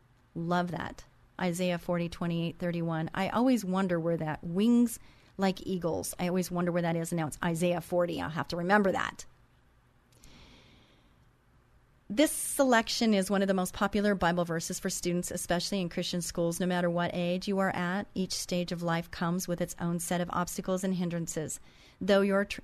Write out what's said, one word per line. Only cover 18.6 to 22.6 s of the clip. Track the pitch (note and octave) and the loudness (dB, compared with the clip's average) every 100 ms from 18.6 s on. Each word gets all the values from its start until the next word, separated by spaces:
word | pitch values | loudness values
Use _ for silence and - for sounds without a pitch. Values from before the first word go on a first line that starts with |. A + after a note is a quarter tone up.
| F3 | -2
of | E3+ | -2
life | E3+ E3 E3+ | -2 -2 -2
comes | - E3+ F3 F3+ | -4 -2 -2 -2
with | E3+ | -4
its | F3 - | -4 -4
own | E3+ E3+ | -2 -2
set | E3+ F3 | -2 -2
of | F3 | -2
obstacles | - F3+ - F#3+ F#3 | -2 -4 -4 -2 -2
and | F#3+ F#3 | 0 -2
hindrances. | F3+ E3+ D#3+ - D3 - - - - - | -2 -2 -4 -6 -6 -8 -14 -20 -20 -6
Though | F#3 G3 | 4 6
your | G3+ G3 G3+ | 6 4 2
tr-, | - | -4